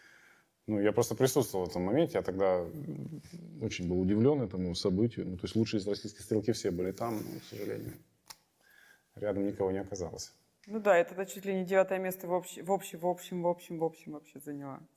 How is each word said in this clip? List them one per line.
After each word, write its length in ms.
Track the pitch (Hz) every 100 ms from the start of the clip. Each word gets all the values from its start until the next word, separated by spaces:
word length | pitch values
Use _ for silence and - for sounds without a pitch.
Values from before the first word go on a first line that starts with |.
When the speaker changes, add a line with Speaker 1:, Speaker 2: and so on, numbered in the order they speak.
| - - - _ _ _ -
Speaker 1:
ну, 120 | 107
я 120 | 104
просто 220 | 101 120
присутствовал 500 | 110 131 147 110 95
в 60 | 87
этом 140 | 90
моменте. 340 | 90 127 165 98
Я 40 |
тогда 400 | 92 92 95 90 85 82 143 143 - 156 - 170 170 165
очень 260 | 110 - 87
был 100 | 90
удивлён 400 | 92 104 123 147
этому 320 | 110 92 90
событию. 520 | 85 101 92 120 104 90
Ну, 100 | 90
то 60 |
есть 120 | - 110
лучшие 240 | 110 110
из 80 | 95
российских 320 | 101 104 -
стрелки 300 | - 107 104
все 180 | 113 101
были 220 | 87 92
там, 220 | 92 117
но, 260 | 107 - -
к 40 |
сожалению, 500 | - 110 104 107 110 - - _ - - _ _ _ _ - _ _
рядом 320 | - 104 98 101
никого 240 | 98 95
не 80 | 95
оказалось. 540 | 95 92 82 - - - _ _ -
Speaker 2:
Ну 140 | 220
да, 160 | 208 175
это 280 | - 180 196
чуть 180 | 202 196
ли 80 |
не 100 | 190
девятое 340 | 185 190 185 190
место 280 | 185 185 175
в 60 |
общ-, 280 | 180 175 -
в 100 | 165
общем, 260 | 190 190 165
в 80 | 175
общем, 340 | 175 - 180
в 40 | 175
общем, 320 | 175 - 170
в 60 |
общем 280 | 160 160 -
вообще 280 | 147 - -
заняла 400 | 143 143 139 135 160